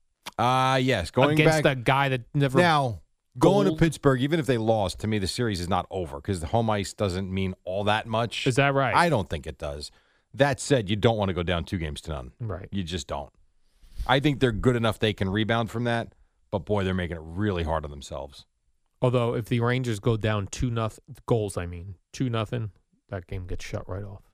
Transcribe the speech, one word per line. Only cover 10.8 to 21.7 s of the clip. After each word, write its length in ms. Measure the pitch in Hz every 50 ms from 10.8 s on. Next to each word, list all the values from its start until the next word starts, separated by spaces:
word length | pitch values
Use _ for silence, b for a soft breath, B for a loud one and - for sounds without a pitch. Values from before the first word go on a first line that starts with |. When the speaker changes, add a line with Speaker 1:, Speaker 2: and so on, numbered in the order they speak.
| 104 87
Speaker 1:
you 60 | 110
don't 220 | 104 90 117 113 107
wanna 160 | 101 95 82
go 100 | 87 85
down 220 | 87 87 85 80
two 120 | - 104 87
games 240 | 80 76 73 -
to 100 | - -
none. 200 | 76 67 64 67 - -
Speaker 2:
Right. 300 | 120 107 90 - - -
Speaker 1:
You 120 | - 101 90
just 240 | 78 90 82 - -
don't. 240 | 78 69 69 - _ _ _ _ _ _ _ _ _ _ - - - - - -
I 120 | 127 143
think 200 | 131 151 139 104
they're 120 | 135 123
good 240 | 110 98 87 127 123
enough 240 | 117 117 110 104 -
they 140 | 117 110 98
can 160 | - 101 95
rebound 400 | 95 107 110 107 113 117 117 98
from 120 | - 117 120
that, 280 | 120 117 117 - - - _ _ _ _ _ _ _
but 80 | - 98 -
boy, 180 | - 104 101 95
they're 100 | 92 92
making 240 | 92 90 90 90 82
it 60 | 78
really 400 | 80 82 92 104 107 92 87 82
hard 200 | 78 80 78 73
on 80 | 73
themselves. 540 | 71 71 - - 78 69 71 73 - - - _ _ _ _ _ _ _ _ _ _ -
Speaker 2:
Although, 320 | - 127 120 123 120 117 123
if 100 | 123 107 -
the 120 | 127 117
Rangers 400 | 117 120 123 131 127 120 110 98
go 160 | - 123 113 107
down 300 | 104 107 107 104 98 95
two 220 | - - 135 123
noth, 300 | 117 117 113 107 - - - - 117 - -
goals, 320 | - 123 113 107 98 - 101
I 80 | 87
mean, 300 | 87